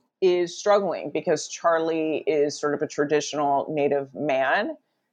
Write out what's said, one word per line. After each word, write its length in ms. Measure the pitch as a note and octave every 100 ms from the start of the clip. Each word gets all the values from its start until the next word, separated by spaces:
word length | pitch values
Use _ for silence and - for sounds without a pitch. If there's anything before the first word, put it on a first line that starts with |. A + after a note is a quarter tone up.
| _ _
is 360 | F#3 F3+ F3 -
struggling 540 | G#3 G#3 G3 A#2 G2+
because 380 | D#3 D3+ D3+ -
Charlie 720 | - E3+ E3 D#3+ D#3+ D#3 D3+
is 400 | - D3+ D3 -
sort 140 | D3
of 100 | C#3+
a 40 | D3
traditional 800 | - - D3+ - C#3+ C#3+ C#3+ -
Native 460 | D#3 C#3+ C#3+ C3+
man, 600 | B2+ D3 C3 C3+ F3 B3 D4+ _ _ _